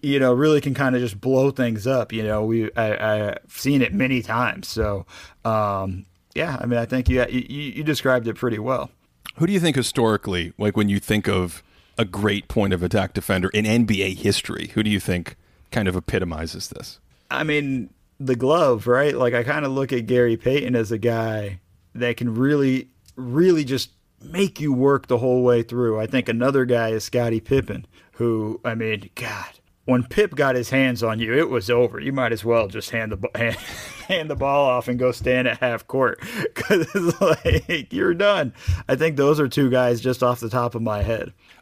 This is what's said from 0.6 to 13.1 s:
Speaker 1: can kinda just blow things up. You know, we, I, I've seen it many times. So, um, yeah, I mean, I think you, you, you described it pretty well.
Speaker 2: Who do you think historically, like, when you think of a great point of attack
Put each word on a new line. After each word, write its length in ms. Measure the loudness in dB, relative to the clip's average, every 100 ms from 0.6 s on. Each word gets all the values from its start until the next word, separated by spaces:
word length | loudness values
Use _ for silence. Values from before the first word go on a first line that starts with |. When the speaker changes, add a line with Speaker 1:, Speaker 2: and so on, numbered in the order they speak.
Speaker 1:
can 140 | 2
kinda 260 | 0 2 2
just 200 | -2 -2
blow 300 | 2 4 4
things 360 | 2 0 0 0
up. 240 | 0 0
You 100 | -4
know, 220 | -2 0
we, 260 | 0 0 0 0
I, 540 | 0 0 0 0 -2
I've 80 | -6 -12
seen 340 | -6 0 2
it 100 | 2
many 300 | 0 0 0
times. 460 | -2 -2 -2 -4 -6
So, 380 | -2 -2 -2 -8 -18 -20 _
um, 640 | -2 0 0 -2 -4 -8 -12 _ _
yeah, 240 | -6 -4 -4
I 60 | -2
mean, 120 | -2
I 60 | -2
think 220 | -2 0
you, 180 | 2 0
you, 120 | -2
you 420 | -6 -8 -10 -6
described 460 | -2 0 2 2 0
it 60 |
pretty 240 | -4 -2 -2
well. 300 | -2 -4 -6 _ _ _ -12 -2
Speaker 2:
Who 100 | 0
do 60 |
you 80 | 2
think 160 | 2 0
historically, 760 | -2 0 2 2 0 -4 -4 -2
like, 180 | 0 2
when 120 | 2
you 80 | 2
think 260 | 0 0 2
of 360 | 0 -2 -6 -20 _ _ -4
a 60 |
great 440 | -4 0 0 0 -2
point 240 | 0 2
of 80 | 0
attack 320 | 0 0 0